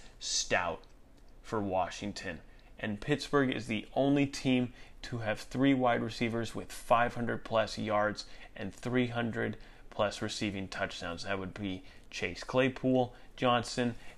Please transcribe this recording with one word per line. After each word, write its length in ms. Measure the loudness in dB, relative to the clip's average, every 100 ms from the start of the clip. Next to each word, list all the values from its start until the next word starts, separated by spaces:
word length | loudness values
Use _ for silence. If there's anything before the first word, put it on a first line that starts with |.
| -12 -10
stout 640 | -4 -2 0 0 0 -4 -10 -20 -20 -20 -20 -18
for 200 | -4 -2
Washington. 800 | 0 0 0 -2 -8 -6 -8 -10 -12 -20 -20 -8
And 220 | -6 -4
Pittsburgh 500 | -2 -2 2 2 4 0
is 120 | -2
the 200 | -4 -2 2
only 320 | 4 4 4
team 460 | 2 4 4 2 -4 -18 -14
to 160 | -8 -4
have 200 | -2 -4
three 340 | -4 2 4
wide 300 | 6 4 4
receivers 500 | 0 0 0 0 -4
with 180 | -6 -10
five 420 | -6 4 4 4 0
hundred 300 | -2 -2 0
plus 320 | 2 2 -2
yards 480 | 0 2 2 0 -8 -14 -14 -10
and 200 | -10 -6
three 320 | 0 2 2
hundred 480 | 0 -2 0 -2 -4 -12 -18 -10
plus 320 | 0 0 0
receiving 460 | -4 -2 -2 -2 -6
touchdowns. 560 | -4 -4 -4 -8 -6
That 160 | -4 -4
would 140 | -4
be 300 | -4 -4 -4 -10 -18 -12
Chase 320 | -4 -4 -4
Claypool, 720 | 0 4 4 2 2 4 2 -4 -16 0
Johnson, 600 | 4 4 2 0 0 0 -10